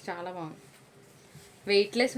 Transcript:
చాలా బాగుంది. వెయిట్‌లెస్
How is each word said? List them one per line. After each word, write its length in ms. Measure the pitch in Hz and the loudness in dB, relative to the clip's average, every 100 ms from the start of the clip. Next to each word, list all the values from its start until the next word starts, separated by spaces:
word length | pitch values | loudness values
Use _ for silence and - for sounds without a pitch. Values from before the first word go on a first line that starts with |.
| - | -10
చాలా 200 | 175 180 180 | -10 -8 -8
బాగుంది. 260 | 156 - - - - - - - - - - - 196 | -10 -12 -20 -20 -20 -20 -20 -20 -20 -20 -20 -10 2
వెయిట్‌లెస్ 460 | 202 208 233 262 | 4 4 2 0